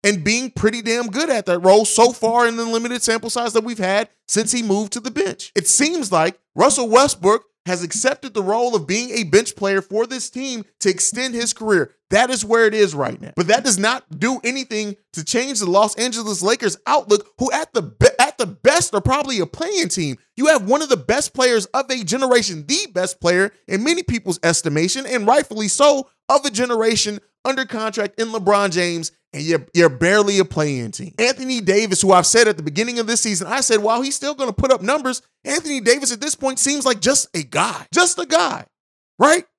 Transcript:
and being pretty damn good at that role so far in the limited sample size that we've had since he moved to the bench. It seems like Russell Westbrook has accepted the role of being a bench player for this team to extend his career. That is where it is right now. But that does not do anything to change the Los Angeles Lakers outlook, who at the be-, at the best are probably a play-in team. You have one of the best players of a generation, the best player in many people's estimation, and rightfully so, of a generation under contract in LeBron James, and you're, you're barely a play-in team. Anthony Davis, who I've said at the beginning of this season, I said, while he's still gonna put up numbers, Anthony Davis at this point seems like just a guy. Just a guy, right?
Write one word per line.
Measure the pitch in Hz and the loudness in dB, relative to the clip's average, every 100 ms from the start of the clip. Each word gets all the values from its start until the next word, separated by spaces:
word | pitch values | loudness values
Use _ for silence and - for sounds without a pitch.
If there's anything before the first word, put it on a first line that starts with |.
| 202 | 0
and | 208 | 0
being | 151 233 254 | 0 -2 -2
pretty | - 214 233 | -2 -2 0
damn | 220 233 240 | -4 -4 -4
good | 208 320 | -4 -2
at | 247 190 | -2 0
that | 175 | 2
role | 185 202 | 6 6
so | 214 - 240 | 6 4 4
far | 240 226 240 233 | 4 0 2 2
in | 226 | 0
the | |
limited | 226 226 233 247 | -2 -2 -2 -4
sample | - 226 233 | -2 -2 -2
size | 240 233 | -6 0
that | 226 220 | -2 -2
we've | 233 | -4
had | 185 196 220 _ - | -2 0 -2 _ -4
since | 202 226 | -2 -2
he | 247 | -2
moved | 220 196 208 | 0 -2 -2
to | 240 | -6
the | 233 | -6
bench. | 254 381 - - | -4 -4 -4 -10
It | - 160 | -6 -2
seems | - 294 339 220 | 0 0 -2 -2
like | 180 160 - _ - | 0 0 -4 _ 2
Russell | 247 294 233 | 2 2 2
Westbrook | 233 277 - 180 226 _ _ 175 | 4 4 2 0 0 _ _ -6
has | 180 | -6
accepted | 170 - 254 285 269 | -6 -2 -2 -2 -6
the | 208 | -4
role | 190 220 247 | -2 0 0
of | 226 147 | -2 -2
being | 208 247 | -6 -4
a | 233 185 | -6 2
bench | 185 220 - | 2 2 -4
player | 196 196 | -2 -2
for | 190 208 233 | -2 -4 -4
this | 254 - | -6 -10
team | 247 269 240 202 _ | -10 -8 -10 -12 _
to | 202 | -2
extend | 185 - 226 262 | 0 -2 -2 -4
his | 233 233 | -4 -4
career. | - 220 190 135 _ _ | -4 0 2 0 _ _
That | 196 247 | 0 2
is | 254 208 | -2 0
where | 226 226 | 2 4
it | |
is | 214 202 151 | 4 2 2
right | 123 - | -6 -6
now. | - - | -10 -4
But | 175 | 2
that | 233 269 | 2 2
does | 190 | 0
not | 208 262 _ 147 | 0 -2 _ -4
do | 214 262 233 | -2 -2 -4
anything | 269 262 214 208 196 _ | -6 -6 -6 -6 -10 _
to | - 156 | -12 -4
change | 214 262 247 | -2 -2 -4
the | 190 | 0
Los | 185 214 - | 2 2 0
Angeles | 247 226 220 190 | -4 -4 -6 -2
Lakers | 180 254 214 - - | 0 0 -2 -4 -2
outlook, | 285 202 208 - - | -2 2 0 0 -6
who | 254 | -2
at | 277 311 | -2 -2
the | 240 | -6
be-, | 151 110 - - | -6 2 2 4
at | 269 - | 0 0
the | 214 | -6
best | 190 240 311 - | 2 2 4 0
are | 208 | -2
probably | 196 277 277 233 | 0 -2 -2 -2
a | 170 | -4
play-in | - 330 403 254 | -4 -4 -2 -2
team. | - 151 123 _ - | -2 -6 -8 _ 0
You | 294 | 2
have | 302 190 | 2 2
one | 285 | 0
of | 302 | 2
the | 233 | -2
best | 127 247 285 | 0 -2 -2
players | - 254 233 190 | 0 2 2 0
of | 254 262 | -4 -4
a | 254 180 | -6 -4
generation, | 240 262 247 202 160 147 | -2 2 2 2 -8 -6
the | 202 320 | -6 -4
best | 180 180 - | -4 -6 -2
player | 175 180 196 _ - | 0 2 0 _ -6
in | 202 | -4
many | 254 339 | 0 -2
people's | 349 233 202 170 | -2 -4 -4 -2
estimation, | 165 170 - 151 165 269 277 | 0 0 -2 -2 -2 -4 -4
and | 254 208 | -2 2
rightfully | 285 294 214 214 | 2 2 -4 -4
so, | - 285 285 269 _ _ | 2 4 4 -2 _ _
of | 277 277 | 0 0
a | |
generation | 208 247 233 226 226 208 208 _ _ | -2 -2 2 2 0 -2 -6 _ _
under | 254 262 247 | -4 -4 -4
contract | 233 220 - 208 - | -6 -6 -4 -6 -4
in | 226 | -6
LeBron | 220 190 202 202 | -2 2 4 2
James, | 170 175 170 160 _ _ | 0 -2 -2 -8 _ _
and | 143 | -8
you're, | 156 165 - | 0 0 0
you're | 165 170 | 4 4
barely | 131 170 208 202 202 | 6 2 4 4 2
a | 185 | 0
play-in | - 151 135 113 | 0 -2 -2 -6
team. | - 170 - | -10 -14 -2
Anthony | 240 262 262 247 | -2 0 -4 -4
Davis, | 185 196 220 185 | 2 2 2 0
who | 190 | 6
I've | 180 - | 6 6
said | 226 220 | 4 4
at | 202 | 2
the | |
beginning | 156 147 233 240 | -4 -2 -2 -2
of | 220 | -2
this | 233 | -2
season, | 226 185 175 | -2 -4 -4
I | 247 | -2
said, | 262 220 | 2 2
while | 208 233 | 2 0
he's | 269 - | -2 -4
still | 277 | -6
gonna | 277 262 | -4 -6
put | 196 269 | -2 2
up | 247 | 2
numbers, | 190 302 254 247 _ _ | 2 -2 -2 -6 _ _
Anthony | - 302 330 277 | -6 -6 -4 -2
Davis | 214 269 262 | 0 2 0
at | 233 | -4
this | 294 - | -6 -4
point | 269 262 | -4 -2
seems | 269 285 262 | -2 0 0
like | 240 | 0
just | 175 277 - 175 | 0 0 -2 -8
a | |
guy. | 135 185 202 - - | -6 -2 -2 -4 -4
Just | - 349 - | 0 2 0
a | 339 | -2
guy, | 311 339 - - _ _ _ _ _ | 0 0 -4 -12 _ _ _ _ _
right? | 277 349 - | 4 4 0